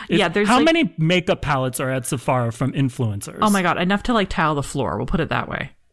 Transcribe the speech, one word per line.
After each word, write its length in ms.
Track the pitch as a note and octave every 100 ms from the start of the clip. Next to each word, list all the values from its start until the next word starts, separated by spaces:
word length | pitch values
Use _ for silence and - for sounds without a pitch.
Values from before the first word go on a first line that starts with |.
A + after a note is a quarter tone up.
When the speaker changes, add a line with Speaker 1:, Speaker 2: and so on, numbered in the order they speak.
| -
Speaker 1:
It, 120 | G#3
Speaker 2:
Yeah, 80 | F3
there's, 200 | F#3 G#3
Speaker 1:
how 100 | B3
Speaker 2:
like 80 | D#4
Speaker 1:
many 280 | E4 A3+ -
makeup 440 | D#3 F3+ F3+ F3
palettes 380 | - C#3 C3 B2+
are 100 | C3+
at 160 | C3 B2+
Sephora 460 | C3 - B2+ A#2
from 200 | - C3
influencers? 680 | D3+ C3+ - A#2 G2+ - -
Speaker 2:
Oh 80 | G#3+
my 120 | G3+
God, 160 | F3 -
enough 220 | F3+ G3+
to, 100 | -
like, 160 | A#3 F#3+
tile 240 | - D#3 D3
the 80 |
floor. 340 | C#3 C#3+ G#2+ F#2
We'll 80 | B2+
put 120 | F3
it 100 | D#3
that 200 | - -
way. 220 | - C#3+ - _